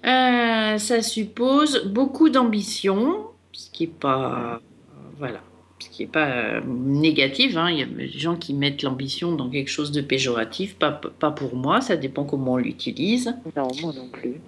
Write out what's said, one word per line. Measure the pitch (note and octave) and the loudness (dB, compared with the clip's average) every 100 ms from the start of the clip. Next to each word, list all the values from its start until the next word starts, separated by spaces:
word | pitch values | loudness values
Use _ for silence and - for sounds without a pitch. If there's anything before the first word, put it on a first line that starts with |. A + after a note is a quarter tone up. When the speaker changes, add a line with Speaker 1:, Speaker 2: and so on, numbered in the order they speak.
| - | 4
Speaker 1:
Euh, | B3+ B3+ B3 A#3 A3+ G#3+ G#3+ | 4 6 4 4 2 2 0
ça | G#3+ A#3+ | 2 2
suppose | A3+ - G#3+ - B3 C#4 D4+ B3+ G3 | 2 -2 -4 0 4 4 4 2 0
beaucoup | G#3 C4+ - D#4+ | 0 0 6 6
d'ambition, | C4 A#3+ G#3+ G3 - G3 G3 B3+ G4+ G#4+ - _ | 6 4 2 -2 -2 0 2 2 0 -6 -16 _
ce | - - | -20 -18
qui | - | -6
est | E3 | -6
pas, | - C#3+ C3 B2+ B2 A#2+ A#2 - - - C#3+ C3+ D3 | -2 0 0 0 -4 -6 -8 -12 -20 -20 -20 -20 -10
voilà, | C#3 G#2+ - - _ _ | -8 -8 -14 -20 _ _
ce | - | -20
qui | - | -12
est | G#2+ | -4
pas, | D#3 D3+ | 0 0
euh, | B2 A2 A2 B2+ | 0 -2 -4 -4
négatif, | B2 C3 C#3 D#3 D3+ C3+ C3+ C4 E3 | -4 0 2 4 4 2 2 0 2
hein. | E3+ | 2
Il | D#3+ | 0
y | |
a | B2 | -4
des | - C2 | -6 -8
gens | C#3+ D#3 E3+ | -4 -2 -2
qui | - | -4
mettent | C#3 C#3+ C#3+ | -2 -2 -2
l'ambition | C#3 B2+ C3+ - F3 D#3+ | -4 -4 -6 -4 -2 -2
dans | B2 | -2
quelque | C#3 C3+ | -4 -4
chose | - D3 | -4 -2
de | D3 | -2
péjoratif, | C#3+ C3+ C3 A#2 A2 - G3 - | 0 0 0 0 -2 -4 -8 0
pas, | D3 | 0
pas | D3 - - D3+ | 0 -10 -2 -2
pour | C#3+ C3+ B2+ | 0 -6 -2
moi, | C3+ G3+ | 2 2
ça | C4 F3 | 2 0
dépend | C3+ C#3 | 0 -4
comment | C#3+ C#3+ B2+ | -2 -2 0
on | B2+ | 0
l'utilise. | B2 - - - E3+ B3 B3 - E3 D3 | 0 -4 -8 -2 0 2 0 -6 -6 -4
Speaker 2:
Non, | C3 C3 | -4 -4
moi | E3 C3+ | -6 -8
non | B2+ | -12
plus. | - B2+ C#3+ | -8 -8 -8